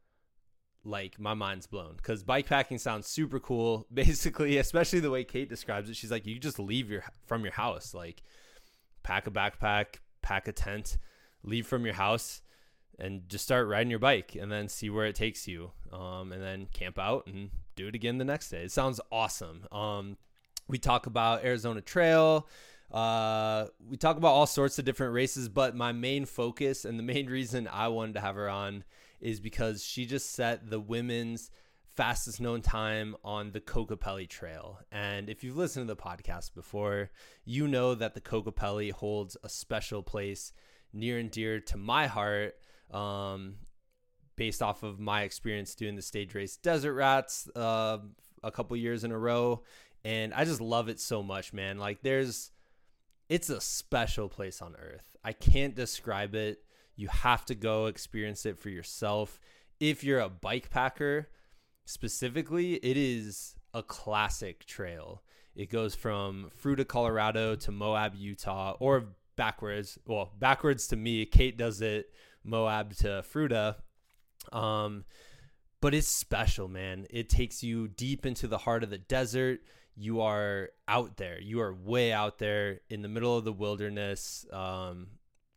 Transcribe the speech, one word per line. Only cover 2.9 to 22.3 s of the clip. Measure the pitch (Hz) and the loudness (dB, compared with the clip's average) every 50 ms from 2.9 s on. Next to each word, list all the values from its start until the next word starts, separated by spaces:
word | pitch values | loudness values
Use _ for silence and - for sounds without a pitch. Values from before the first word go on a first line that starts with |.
| 110 107 104 - | -4 -4 -4 -6
super | - - 156 143 135 131 | -4 -2 -2 -2 -2 -4
cool. | - - 131 117 113 117 113 110 113 - | -2 0 0 2 2 2 2 0 -2 -4
<laughs> | 120 | 2
Basically, | 131 135 165 156 - - 165 - - 151 143 147 139 | 6 8 8 8 6 2 0 0 2 2 4 4 4
especially | 131 - - 165 170 - - 180 | 4 4 4 4 4 6 4 4
the | 160 147 | 4 4
way | 131 127 127 | 2 0 -2
Kate | - - 127 139 139 | -2 -4 -4 -4 -4
describes | 123 104 - - 107 101 104 107 | -8 -8 -6 -4 -4 -4 -4 -6
it, | 113 | -8
she's | - - 110 117 | -10 -6 -4 -4
like, | 113 101 | -4 -4
"You | 104 110 123 | -6 -6 -4
just | 131 151 - - | -4 -6 -4 -4
leave | 101 98 110 127 127 104 | -2 0 0 0 0 0
your, | 104 95 - - - - - | -4 -6 -6 -10 -14 -18 -6
from | - 120 117 110 | -4 -2 -2 -2
your | 95 - | -2 -2
house, | - 107 120 95 - - - - | -2 -2 -2 -2 -4 -8 -10 -12
like, | 90 85 85 87 - - - - - - - - - - _ _ _ _ _ - - - | -10 -12 -12 -12 -16 -20 -20 -20 -20 -20 -20 -20 -20 -20 _ _ _ _ _ -20 -12 -4
pack | - 92 98 - | -2 0 0 0
a | 110 98 | -2 0
backpack, | 104 98 104 - - 113 107 104 104 104 - - - - - - - - | 0 0 0 0 0 2 2 4 4 2 0 -4 -12 -20 -20 -8 -6 -2
pack | - 98 98 - | -2 0 -2 -2
a | 110 104 | -2 -2
tent, | - - 98 101 107 107 - - - - - - - - - _ _ - | -2 -2 -2 -2 -4 -4 0 0 0 0 -2 -8 -20 -20 -20 _ _ -6
leave | 98 107 120 110 | -4 -2 -2 0
from | - 131 123 117 | 0 0 0 0
your | 113 95 | -2 0
house, | 90 98 101 113 117 - - - - - - - _ - - _ _ _ _ - - - | 2 2 2 2 2 0 -6 -10 -14 -16 -20 -20 _ -20 -20 _ _ _ _ -12 -8 -8
and | 95 98 95 90 87 | -6 -6 -8 -10 -8
just | 101 101 - | -8 -6 0
start | - 135 127 120 | 2 4 4 4
riding | 104 104 104 120 123 | 4 2 2 2 2
your | 117 110 | 2 4
bike | 117 135 139 101 92 - - | 4 4 4 4 2 -4 -8
and | 80 95 101 104 | -8 -6 -4 -4
then | 104 104 101 | -4 -4 -6
see | - - - 104 | -6 -6 -6 -2
where | 101 107 107 | 0 0 0
it | 107 101 | 0 0
takes | - 107 113 - - - - | 0 0 0 -2 -4 -8 -10
you. | 90 82 85 87 - - - - | -10 -10 -10 -12 -12 -12 -12 -10
Um, | - 92 92 92 92 92 92 95 92 | -10 -10 -8 -8 -8 -8 -8 -8 -8
and | 95 95 | -8 -8
then | 95 95 95 98 | -6 -6 -6 -6
camp | - - - - 90 90 - | -4 -4 -4 -4 -4 -4 -2
out | 95 101 123 139 - | 0 0 0 0 -2
and | - 95 98 101 98 - - - - - | -6 -10 -10 -8 -6 -6 -6 -6 -6 -10
do | - 95 104 | -10 -8 -6
it | 107 | -4
again | 117 107 117 120 131 | -2 -2 0 0 0
the | 131 | 0
next | 139 143 147 - - | 0 -2 -2 -4 -8
day." | - 85 85 | -8 -8 -8
It | 92 - | -2 0
sounds | - 131 135 127 107 - - | 0 0 0 -2 -4 -6 -2
awesome. | 120 113 110 107 - - - 85 80 85 92 - 107 | 0 0 2 0 0 -4 -8 -10 -10 -14 -14 -10 -6
Um, | 104 107 107 104 101 98 101 98 - _ _ _ _ _ _ _ - - - | -4 -2 -2 -2 -4 -6 -8 -10 -14 _ _ _ _ _ _ _ -12 -6 -4
we | 135 | -4
talk | 131 - 127 123 123 - | 0 4 4 4 4 2
about | 123 107 120 113 113 113 113 - | 0 0 2 4 4 4 4 2
Arizona | 127 123 117 110 120 113 107 | 2 0 2 0 -2 -4 -4
Trail. | 101 - - 180 170 165 160 160 160 160 | -6 0 4 6 8 8 10 10 10 8